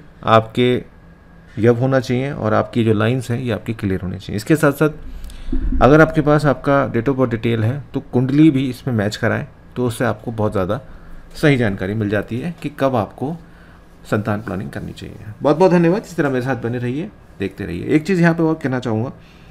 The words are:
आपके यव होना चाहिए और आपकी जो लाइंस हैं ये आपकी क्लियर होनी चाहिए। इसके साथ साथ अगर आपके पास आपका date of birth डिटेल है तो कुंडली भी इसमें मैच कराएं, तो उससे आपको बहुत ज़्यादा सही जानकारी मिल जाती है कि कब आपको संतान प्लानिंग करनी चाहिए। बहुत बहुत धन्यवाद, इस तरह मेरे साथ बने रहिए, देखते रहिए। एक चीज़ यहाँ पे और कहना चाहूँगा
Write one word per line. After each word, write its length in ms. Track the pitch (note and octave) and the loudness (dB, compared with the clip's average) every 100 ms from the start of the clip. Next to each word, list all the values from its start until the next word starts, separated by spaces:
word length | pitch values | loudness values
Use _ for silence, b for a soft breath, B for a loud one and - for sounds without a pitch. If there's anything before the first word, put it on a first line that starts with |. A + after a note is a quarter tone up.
| - - | -12 -8
आपके 580 | - A2 A2 - B2 B2 - - - - - - - - | 4 4 4 0 2 0 -4 -20 -20 -20 -20 -20 -14 2
यव 200 | A2+ A#2+ | 2 4
होना 220 | C3 C3+ | 2 0
चाहिए 320 | B2 B2 C#3 | 0 -2 -2
और 220 | D3 G#2+ | -4 0
आपकी 300 | G#2+ - A#2+ | 0 0 0
जो 80 | A2+ | 2
लाइंस 380 | G#2 G#2+ B2+ A#2 | 2 2 0 -4
हैं 80 | A#2+ | -6
ये 120 | B2+ | -4
आपकी 220 | G2+ - | -6 -6
क्लियर 260 | A2+ G#2 F#2 | -4 -2 -2
होनी 180 | F2+ F#2+ | -4 -10
चाहिए। 180 | - F#2+ | -8 -8
इसके 200 | - D#3 | 0 2
साथ 160 | D3 | 2
साथ 180 | C#3 D#3 D3+ - B B B B B B - | 2 -2 -2 -14 B B B B B B 4
अगर 180 | B2 D#3 | 6 8
आपके 200 | D#3 D#3+ | 6 4
पास 240 | C#3+ D3+ C#3+ | 2 2 2
आपका 460 | B2+ - C#3 A#2+ | 0 0 0 0
date 160 | A#2 A#2+ | 0 0
of 60 | |
birth 160 | C3 B2+ | 0 0
डिटेल 340 | A2+ A#2 A#2 | 0 -2 0
है 180 | A2 C#3+ - | 0 -2 -6
तो 60 | C3+ - | -8 -2
कुंडली 380 | B2 B2+ C#3+ D#3+ | -2 2 6 6
भी 180 | C3 C3+ | 4 -2
इसमें 240 | A#2+ - | -4 -2
मैच 220 | A#2 G2+ - | 0 -2 0
कराएं, 300 | A2+ G#2+ D3 - - - | -2 -2 -4 -14 -14 -4
तो 100 | B2 | -4
उससे 180 | A#2 | 0
आपको 280 | A#2+ A2 - | -2 -2 -8
बहुत 200 | A2+ G#2 | -2 -2
ज़्यादा 280 | G2+ F2+ E2+ B B B B B - | 0 -2 -4 B B B B B 0
सही 140 | D#3 C3+ | 2 2
जानकारी 380 | A2+ G2 F#2 | 0 -2 -4
मिल 140 | A2 G2+ | -2 -2
जाती 300 | G#2 F#2+ A2 | -2 -2 -6
है 160 | F2+ - | -6 -8
कि 80 | D3 - | -12 -2
कब 180 | C3+ B2 | 0 0
आपको 400 | F#2+ - B2+ E3 B B B B B - - | -2 -6 -8 -8 B B B B B -20 -4
संतान 300 | A2+ G#2+ G#2 | -2 -2 -4
प्लानिंग 300 | A2 F#2 C#2+ | -4 -8 -8
करनी 220 | - E2+ | -10 -12
चाहिए। 240 | E2+ - - G#2+ - | -12 -16 -14 -16 -2
बहुत 140 | C3 D3+ | 0 4
बहुत 140 | F#3 | 4
धन्यवाद, 320 | F3 E3 G3+ | 6 4 2
इस 140 | - E3+ | -4 -4
तरह 140 | C#3+ | -2
मेरे 140 | B2+ | 0
साथ 120 | B2 B2 | -2 -4
बने 220 | A#2 B2 | -4 -4
रहिए, 320 | A#2+ C3+ G#3 - - - | -4 -6 -8 -14 -20 -8
देखते 260 | G2 - | -8 -6
रहिए। 200 | F#2 F2+ - | -8 -6 0
एक 200 | D3+ D#3 | 0 2
चीज़ 140 | F#3 | 4
यहाँ 140 | E3+ | 4
पे 80 | E3 | 4
और 120 | D#3+ | 0
कहना 240 | D#3+ C#3 B2+ | 0 -2 -4
चाहूँगा 340 | A#2+ A2 B2+ - B B B | -2 -2 -4 -8 B B B